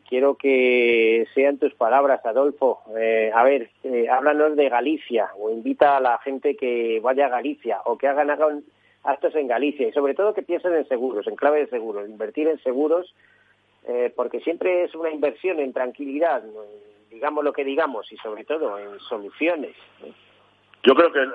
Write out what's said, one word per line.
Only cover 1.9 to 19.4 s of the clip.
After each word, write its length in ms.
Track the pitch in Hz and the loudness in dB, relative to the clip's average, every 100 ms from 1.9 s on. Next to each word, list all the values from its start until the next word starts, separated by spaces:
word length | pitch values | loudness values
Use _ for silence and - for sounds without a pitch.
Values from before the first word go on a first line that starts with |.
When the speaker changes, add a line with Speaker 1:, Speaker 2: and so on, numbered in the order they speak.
| 135 139 131 | 4 4 2
Speaker 1:
Adolfo. 560 | 117 117 143 139 131 - - 113 | 0 0 0 2 0 0 -6 -2
Eh, 340 | 113 110 110 | 0 2 2
a 80 | 113 | 4
ver, 280 | 127 139 110 _ | 4 4 -2 _
eh, 260 | 131 120 113 | -4 0 2
háblanos 480 | 127 147 147 156 147 | 2 2 4 4 4
de 120 | 135 | 2
Galicia, 640 | 120 139 160 - 113 95 98 | 2 0 -4 -2 -2 -2 -4
o 140 | 107 | -6
invita 460 | 113 123 135 147 139 | -4 -4 2 4 4
a 40 | |
la 180 | 127 117 | 2 0
gente 380 | 139 135 147 139 | -4 -4 -4 -2
que 440 | 123 120 117 113 | -2 -2 -2 0
vaya 240 | 117 135 139 | 0 2 2
a 40 | |
Galicia, 500 | 123 131 143 113 98 117 | 0 -4 -6 -6 -4 -4
o 120 | 113 | -2
que 80 | 139 | 0
hagan, 240 | 139 147 | 0 0
hagan 320 | 147 151 147 147 _ _ _ | 2 0 0 -10 _ _ _
actos 320 | 143 135 165 | -4 -2 -2
en 140 | 156 131 | -2 -2
Galicia, 400 | 117 143 147 113 | 0 -2 -2 -2
y 40 | |
sobre 220 | 143 139 | 0 0
todo 180 | 139 208 | 0 0
que 100 | 202 | -2
piensen 320 | - 170 180 | -4 -4 0
en 120 | 165 - | -2 0
seguros, 400 | 123 131 104 107 | -2 -2 -4 -6
en 80 | |
clave 240 | 104 139 151 | 0 2 2
de 80 | 139 | 0
seguros, 380 | 120 110 101 104 | -4 -6 -8 -10
invertir 380 | 107 107 151 156 | -10 -8 -4 -2
en 160 | 156 | -2
seguros, 500 | 131 127 151 170 180 _ _ _ _ _ _ _ - | -2 0 0 0 -2 _ _ _ _ _ _ _ -6
eh, 240 | 123 120 | -2 -2
porque 240 | - 120 135 | -2 -4 -4
siempre 420 | 156 170 185 180 | -4 -2 0 0
es 100 | 175 | -2
una 160 | 160 165 | -4 -6
inversión 480 | 151 143 - 185 160 | -2 -2 -2 -4 -2
en 140 | 131 | -4
tranquilidad, 720 | 131 127 120 143 143 165 123 110 107 104 - - _ _ | -4 -6 -6 -8 -2 0 0 -6 -14 -18 -20 -20 _ _
digamos 320 | 113 143 151 | -6 -4 -2
lo 100 | 147 | -2
que 120 | 147 | -2
digamos, 480 | 135 139 151 113 - | -2 -2 -2 -4 -12
y 40 | 110 | -14
sobre 260 | 110 107 | -12 -10
todo 340 | 107 156 131 101 | -6 -4 -4 -6
en 220 | 101 101 | -10 -16
soluciones, 720 | - 110 101 - | -10 -10 -10 -4